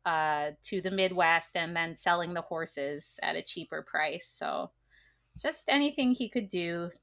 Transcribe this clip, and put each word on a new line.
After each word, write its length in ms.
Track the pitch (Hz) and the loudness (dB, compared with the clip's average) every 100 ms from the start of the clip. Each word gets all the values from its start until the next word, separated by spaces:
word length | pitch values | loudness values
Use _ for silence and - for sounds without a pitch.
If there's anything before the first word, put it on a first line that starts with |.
| 175 | 0
uh, 460 | 160 156 147 151 147 | 2 2 2 0 -6
to 160 | - 190 | -4 -2
the 120 | 185 | 0
Midwest 680 | 190 185 180 165 165 - 175 | 2 4 6 6 6 2 -2
and 180 | 165 170 | -2 -2
then 180 | 165 | -2
selling 400 | 165 180 175 170 | -2 2 2 2
the 80 | 170 | -4
horses 800 | - 165 156 - 139 147 - - | -4 -6 -6 -4 -4 -6 -8 -4
at 140 | 175 160 | -2 -2
a 60 | |
cheaper 400 | - 175 160 156 | -6 -10 -8 -10
price. 480 | - 156 151 170 - | -4 -2 -2 -4 -10
So 380 | - - - 180 - _ _ _ _ _ - | -8 -4 -4 -6 -12 _ _ _ _ _ -8
just 300 | 285 311 - | -6 -4 2
anything 460 | 277 285 294 254 | 4 4 2 2
he 160 | 247 226 | 2 0
could 180 | 247 196 | -2 -2
do 440 | 180 170 170 170 - | -2 -2 -2 -4 -8